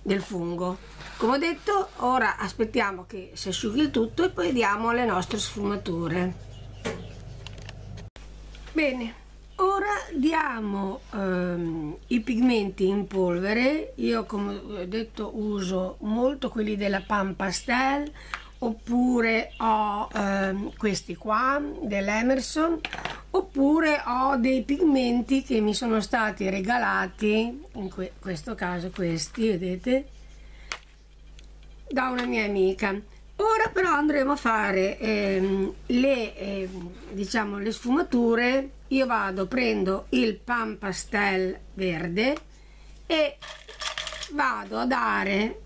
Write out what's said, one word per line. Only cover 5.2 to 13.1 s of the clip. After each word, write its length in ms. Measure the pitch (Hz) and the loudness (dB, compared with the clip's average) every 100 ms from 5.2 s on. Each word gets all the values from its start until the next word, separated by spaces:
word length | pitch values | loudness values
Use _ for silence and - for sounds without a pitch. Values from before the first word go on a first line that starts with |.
| 175 214 | 0 -2
sfumature. 920 | - - 202 202 196 165 170 170 180 180 - - - - - - - - - - - - - - - - - - - - - - - | -4 -2 -2 -2 -2 -4 -2 0 -2 -4 -12 -16 -16 -10 -8 -8 -10 -14 -14 -14 -14 -14 -14 -14 -14 -12 -14 -16 -16 -16 -16 -16 -6
Bene, 520 | 311 294 254 226 - - - - - | 2 2 2 -6 -10 -20 -20 -20 0
ora 360 | 392 392 403 403 - | 2 4 0 -2 -2
diamo, 840 | 330 285 320 311 233 214 196 190 226 - | 0 2 2 0 -2 -2 -2 -2 -6 -8
ehm, 840 | 214 190 180 180 175 170 160 151 180 - | -4 0 0 0 -2 -2 -2 -6 -8 -2
i 120 | 240 | -2
pigmenti 680 | 220 226 254 233 196 190 190 | 0 4 4 4 2 2 2
in 200 | 202 | 2
polvere. 840 | 196 | 0